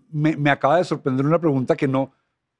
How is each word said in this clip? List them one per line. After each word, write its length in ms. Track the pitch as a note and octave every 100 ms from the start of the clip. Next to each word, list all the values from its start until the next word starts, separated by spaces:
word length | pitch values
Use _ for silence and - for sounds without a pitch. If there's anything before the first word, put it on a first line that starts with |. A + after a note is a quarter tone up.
| _
me, 280 | D3+ D#3 D#3
me 120 | C#3
acaba 280 | C#3+ C#3 E3+
de 80 | F3
sorprender 400 | D3+ C#3 C3 C#3+
una 140 | E3+
pregunta 360 | E3 C3+ B2 D#3+
que 140 | C#3+
no, 240 | C3 C3+ _ _ _ _